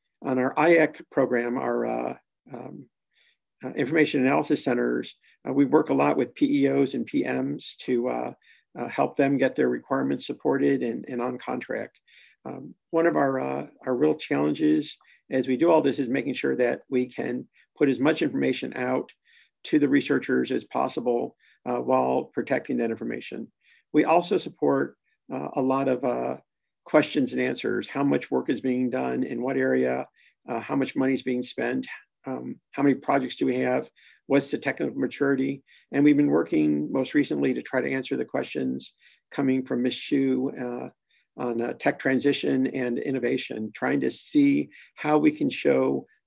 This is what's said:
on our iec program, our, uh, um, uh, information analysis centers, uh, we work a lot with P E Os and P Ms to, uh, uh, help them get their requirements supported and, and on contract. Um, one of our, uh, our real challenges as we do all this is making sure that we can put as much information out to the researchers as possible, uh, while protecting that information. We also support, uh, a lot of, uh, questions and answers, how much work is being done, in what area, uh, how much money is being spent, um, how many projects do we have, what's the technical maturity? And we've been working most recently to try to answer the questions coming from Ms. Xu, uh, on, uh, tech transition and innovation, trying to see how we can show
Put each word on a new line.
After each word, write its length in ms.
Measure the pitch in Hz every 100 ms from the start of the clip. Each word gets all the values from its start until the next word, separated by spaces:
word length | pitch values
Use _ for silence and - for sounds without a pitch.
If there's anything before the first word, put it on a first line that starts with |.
| _ _
on 160 | 139 127
our 160 | 127 -
iec 460 | 160 170 151 - -
program, 480 | - 131 120 120 127
our, 280 | 127 120 117
uh, 320 | 117 123 - _ _ -
um, 320 | 147 - - - _ _ _ _ _ _ _
uh, 60 | 131
information 560 | - 135 160 147 143 131
analysis 360 | 151 147 147
centers, 520 | - 123 120 123 - - _ _ 131
uh, 60 |
we 100 | 135
work 260 | 135 151 156
a 40 |
lot 240 | 139 143 147
with 180 | 123 -
P 280 | 143 143
E 60 | 139
Os 260 | 139 135 127
and 100 | -
P 180 | 143
Ms 520 | 131 131 135 147 - -
to, 280 | - 123 123
uh, 240 | 120 123 127 _ _ _ -
uh, 100 | 120
help 280 | 123 143 -
them 220 | 139 139
get 180 | 131 135
their 140 | 127
requirements 580 | 123 - 135 135 135 -
supported 560 | 147 151 135 143 135
and, 220 | 123 120 -
and 140 | 123
on 160 | 123 123
contract. 640 | - 127 - 110 107 _ _ - - _ -
Um, 300 | 131 135 - -
one 160 | 165 170
of 80 | 151
our, 240 | 139 131
uh, 280 | 135 139 147 _ 135
our 100 | 127
real 200 | 151 156
challenges 800 | - 143 147 147 151 156 143 - _ _ -
as 160 | 131 131
we 100 | 127
do 140 | 170
all 100 | 160
this 180 | 143 117
is 100 | 123
making 240 | 135 127
sure 220 | 127 139 131
that 240 | 123 - -
we 160 | 127 127
can 420 | - 123 123 - _ _ -
put 120 | 143
as 100 | 117
much 220 | 139 156
information 520 | 151 139 135 127 127 127
out 340 | 127 131 - - _ _ _ _
to 160 | - 151
the 100 | 139
researchers 640 | 139 131 139 - 127 120
as 140 | 120 113
possible, 680 | 127 131 - 120 120 123 _ _ _ -
uh, 120 | 123
while 480 | 123 131 127 131 -
protecting 520 | - 135 127 - 123
that 140 | 117
information. 560 | 113 117 117 - - - _ _ _ _
We 120 | 151 151
also 320 | 170 175 190
support, 600 | 147 - 143 139 139 - _ _ -
uh, 160 | - -
a 80 | -
lot 260 | 131 135 135
of, 160 | 123
uh, 340 | 127 123 123 131 _ _ _ _ -
questions 480 | 151 143 156 127
and 80 | 127
answers, 460 | 127 127 110 107 110
how 160 | 139
much 280 | 139 143 -
work 180 | 131 123
is 120 | 120
being 280 | 131 127 127
done, 340 | 127 127 123
in 200 | - 117
what 140 | 127 135
area, 500 | 131 131 127 127 131 _ _ _ -
uh, 120 | 117
how 160 | - 139
much 200 | 131 -
money 180 | 135
is 80 | 127
being 220 | 131 123
spent, 420 | 127 - 120 131 131 - _ _ 135
um, 340 | 127 127 - _
how 100 | -
many 140 | 143 131
projects 400 | - 139 127 -
do 100 | 135
we 120 | 127
have, 300 | 127 127 - _ - _ -
what's 240 | - -
the 80 | -
technical 400 | 139 - 139 139
maturity? 640 | 127 - 139 131 135 139 _ - -
And 120 | 139
we've 140 | 147 143
been 140 | 147
working 600 | 156 - 160 151 147 151
most 220 | 143 131
recently 400 | 151 139 147 139
to 80 | 123
try 200 | - 131
to 100 | 135
answer 260 | 135 131 135
the 80 | -
questions 680 | 135 131 147 131 131 - _ _ _ _
coming 340 | - 139 131
from 200 | 131 127
Ms. 100 | 127
Xu, 920 | - - 143 135 127 131 - 123 123 131
uh, 40 | _ _ _ _ -
on, 240 | 123 117
uh, 120 | 123
tech 260 | 123 - 139
transition 640 | 135 131 143 139 143 131 131
and 300 | 135 123 120
innovation, 760 | - 131 120 131 - 123 110 -
trying 240 | 131 143
to 100 | 131
see 600 | - - 147 143 143 143 - - -
how 220 | 151 151
we 120 | 151
can 180 | 147 180
show 580 | - 143 135 131 135 - _